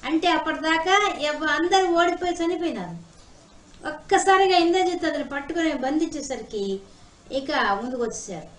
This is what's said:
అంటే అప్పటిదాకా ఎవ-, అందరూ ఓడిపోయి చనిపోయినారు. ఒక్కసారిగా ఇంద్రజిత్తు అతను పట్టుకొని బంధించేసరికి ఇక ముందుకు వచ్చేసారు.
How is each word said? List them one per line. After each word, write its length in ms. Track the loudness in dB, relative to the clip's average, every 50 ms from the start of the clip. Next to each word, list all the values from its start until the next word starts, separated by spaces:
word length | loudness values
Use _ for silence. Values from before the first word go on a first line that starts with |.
| -4
అంటే 240 | 0 -2 2 2 2
అప్పటిదాకా 680 | 2 2 0 -2 -4 -2 0 0 2 2 2 4 4 4 4 2 -2 -2 -2 -4
ఎవ-, 220 | -2 -2 -2 -2
అందరూ 360 | 0 0 0 4 4 4 4 4 4 4
ఓడిపోయి 400 | 4 2 2 0 -2 -4 -2 -2
చనిపోయినారు. 560 | -2 -2 -2 -2 -2 -4 -4 -4 -8 -8 -10 -12 -14 -18 -20 -20 -20 -20 -20 -20 -20 -20 -20 -20 -20 -20 -20 -12 -10
ఒక్కసారిగా 760 | -10 -10 -10 -4 2 2 4 6 6 6 6 6 6 4 4
ఇంద్రజిత్తు 480 | 4 4 4 4 2 2 0 -2 -2 -2
అతను 180 | -2 -2 -4 -4
పట్టుకొని 420 | -6 -8 -6 -4 -2 0 0 0 0 0 -2
బంధించేసరికి 800 | 0 0 0 0 -2 -4 -8 -8 -6 -8 -8 -8 -8 -6 -6 -4 -4 -4 -6 -8 -14 -20 -20 -20 -20 -20 -20 -18 -6 -6 -6
ఇక 120 | -4 -2 -2 0 0 0 0 -2
ముందుకు 240 | -2 -6 -4 -4 -4
వచ్చేసారు. 460 | -4 -6 -8 -12 -12 -12 -12 -14 -16 -20